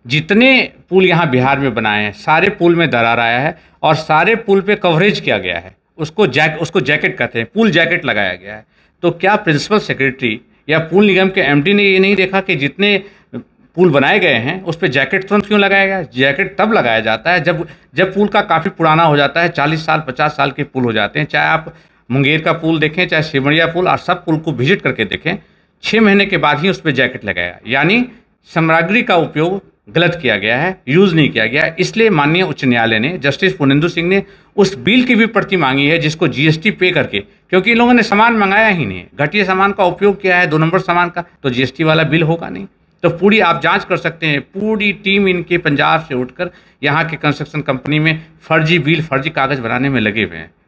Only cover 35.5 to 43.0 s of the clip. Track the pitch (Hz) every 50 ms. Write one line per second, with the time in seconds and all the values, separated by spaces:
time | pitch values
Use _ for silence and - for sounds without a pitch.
35.5 | 196 180 156 131 131 139 139 143 160 170 151 156 156 - 180 143 117 117 143 160
36.5 | 156 156 - 220 - - 185 180 160 156 123 104 - 101 101 - _ _ _ _
37.5 | - 185 185 226 233 226 240 240 247 240 220 - 202 202 220 233 240 220 202 190
38.5 | 196 208 226 220 196 170 139 101 92 92 87 - - - 143 147 165 214 196 185
39.5 | 190 185 196 196 196 - 196 180 175 - 196 208 202 - - 185 180 180 180 170
40.5 | 156 156 156 165 180 185 - - 170 175 175 175 170 175 170 - _ _ - 135
41.5 | 120 120 131 127 - - 165 156 156 160 160 139 143 156 160 151 170 165 165 -
42.5 | - 185 196 - _ _ _ _ _ _